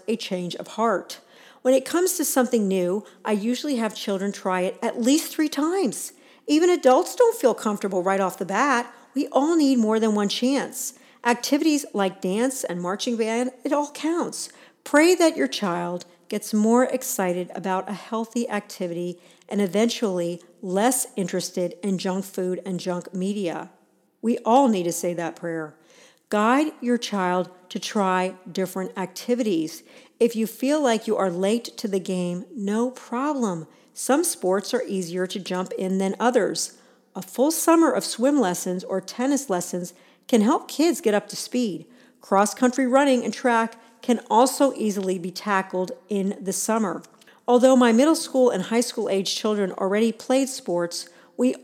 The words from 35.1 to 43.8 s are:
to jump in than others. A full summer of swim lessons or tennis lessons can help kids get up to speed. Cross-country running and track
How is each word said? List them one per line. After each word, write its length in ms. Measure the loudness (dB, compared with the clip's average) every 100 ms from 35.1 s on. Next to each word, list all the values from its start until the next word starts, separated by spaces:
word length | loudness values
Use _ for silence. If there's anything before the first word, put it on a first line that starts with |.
| -4 -4
to 120 | -6
jump 340 | -6 -6 -4
in 240 | -4 -2 0
than 180 | 0 0
others. 600 | 2 2 2 -2 -8 -12 _ _ _
A 80 | -14
full 280 | -6 0 0
summer 420 | 2 4 6 6
of 120 | 2
swim 360 | -2 0 2 4
lessons 420 | 2 0 -4 -6
or 180 | -4 -6
tennis 480 | -4 -4 0 0 0
lessons 460 | -4 -2 -6 -8 -14 _ _ 0
can 140 | 4
help 280 | 4 2 0
kids 320 | 0 2 2
get 140 | 0
up 140 | 0 -2
to 80 | -10
speed. 500 | -6 -2 -2 -4 -12 -20 _ _
Cross-country 640 | 0 2 2 2 0 2 2
running 380 | 4 4 2
and 80 | 0
track 480 | -2 0 0 0 -6